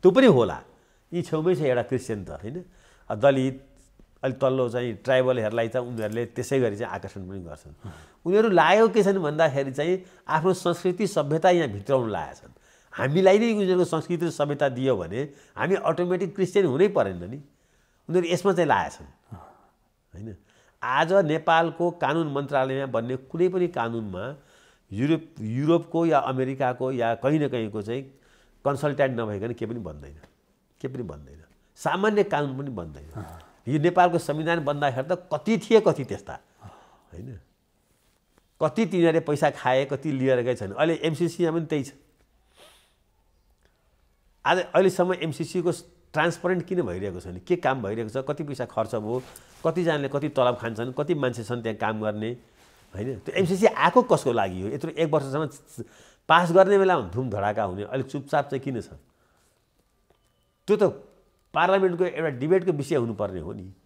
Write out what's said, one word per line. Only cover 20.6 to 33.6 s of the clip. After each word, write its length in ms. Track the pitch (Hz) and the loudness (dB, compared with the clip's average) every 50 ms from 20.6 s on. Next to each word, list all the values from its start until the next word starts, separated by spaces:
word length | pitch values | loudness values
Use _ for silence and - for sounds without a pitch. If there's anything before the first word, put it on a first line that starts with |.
| _ _ _ _ - | _ _ _ _ -4
आज 300 | 120 131 143 160 165 190 | 0 2 2 2 4 4
नेपालको 760 | 202 190 151 156 160 156 - 165 160 170 165 151 - 175 175 | 4 4 4 0 0 2 4 4 4 4 2 -2 -2 -2 -2
कानुन 360 | 170 175 156 131 147 165 165 | -2 -2 -2 0 0 0 -2
मन्त्रालयमा 580 | 151 139 139 143 135 143 135 131 135 135 135 139 | -2 -2 -4 -4 -2 0 0 0 0 -2 -4 -4
बन्ने 300 | 135 117 117 117 123 127 | -2 -4 -4 -4 -2 -6
कुनै 340 | 131 - - - 165 175 185 | -8 -8 -10 -2 0 0 0
पनि 180 | 175 190 180 | 2 0 -2
कानुनमा 680 | 170 175 131 113 117 117 117 110 104 92 90 101 127 147 147 _ _ _ _ _ _ _ _ _ _ | -2 -2 -4 -4 -4 -4 -6 -6 -6 -8 -8 -8 -10 -10 -14 _ _ _ _ _ _ _ _ _ _
युरोप, 300 | 95 101 127 147 165 156 151 - _ - | -4 -2 0 0 0 0 -2 -12 _ -10
युरोपको 680 | 110 107 113 127 147 151 165 175 170 - - 165 170 | -8 -6 -4 -2 2 2 2 2 2 -2 -2 0 2
या 140 | 165 156 139 | 4 2 2
अमेरिकाको 720 | 135 127 131 131 131 127 135 131 139 127 123 - 131 131 | 2 0 -2 -2 -2 -4 -2 -2 -2 -2 -2 -2 -4 -4
या 240 | 135 120 117 113 117 | -2 0 0 0 -2
कहीँ 240 | 117 - 135 151 156 | 0 0 0 2 2
न 80 | 147 | 0
कहीँको 340 | 131 127 120 110 107 101 110 | 0 -2 -4 -4 -4 -6 -8
चाहिँ 220 | 101 107 117 135 135 131 _ _ _ _ _ _ _ _ _ _ _ | -6 -6 -6 -8 -8 -12 _ _ _ _ _ _ _ _ _ _ _
कन्सल्ट्यान्ट 540 | 143 143 127 151 151 135 123 143 135 127 117 | -4 -2 0 -2 -2 2 2 0 0 2 -2
नभइकन 340 | 117 107 104 98 101 117 120 | -4 -4 -4 -4 -4 -6 -6
केही 180 | - 117 104 | -6 -6 -6
पनि 80 | 117 120 | -6 -8
बन्दैन, 340 | 104 90 76 73 71 71 73 78 - _ _ _ _ _ _ _ _ _ _ _ | -8 -10 -12 -14 -16 -18 -20 -20 -20 _ _ _ _ _ _ _ _ _ _ _
केही 120 | - 135 131 | -12 -10 -8
पनि 100 | 127 120 | -8 -10
बन्दैन, 400 | 87 - 73 73 69 71 73 - _ _ _ _ _ _ | -10 -10 -14 -16 -20 -20 -20 -20 _ _ _ _ _ _
सामान्य 480 | - - 160 156 185 196 214 208 208 196 | -6 -4 -4 -2 0 0 2 2 2 2
कानुन 340 | 202 160 147 147 139 131 | 2 0 -2 -2 -2 -4
पनि 120 | 131 139 135 | -6 -8 -8
बन्दैन। 560 | 120 95 85 80 73 69 71 76 - 113 95 - 82 82 - - _ _ | -8 -8 -10 -10 -14 -16 -18 -14 -14 -14 -12 -12 -16 -20 -20 -20 _ _